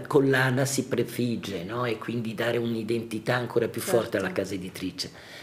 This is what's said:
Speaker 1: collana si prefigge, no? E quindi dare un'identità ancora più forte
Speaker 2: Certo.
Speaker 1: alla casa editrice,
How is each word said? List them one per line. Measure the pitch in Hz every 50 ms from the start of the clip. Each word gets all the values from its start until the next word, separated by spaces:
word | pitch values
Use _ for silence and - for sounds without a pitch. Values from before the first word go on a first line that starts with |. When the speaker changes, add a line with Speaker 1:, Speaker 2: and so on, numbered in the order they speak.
Speaker 1:
collana | - - - 143 139 135 131 127 131 131 123 131 139
si | 131 - - -
prefigge, | - - 113 117 - - - 123 120 113 98 87 - 98 92 85
no? | 95 113 123 123
E | 120 107
quindi | 107 - - 113 120 110 110 110
dare | - 117 117 117
un'identità | 120 117 117 117 113 110 104 120 117 110 113 - 113 - - 123
ancora | 127 120 110 - 117 110
più | 110 - 113
forte | - - - 117 104 -
Speaker 2:
Certo. | - 101
Speaker 1:
alla | 95 92
casa | 90 104 98 92 101
editrice, | 92 90 92 - - 95 92 87 - - - - - - - - -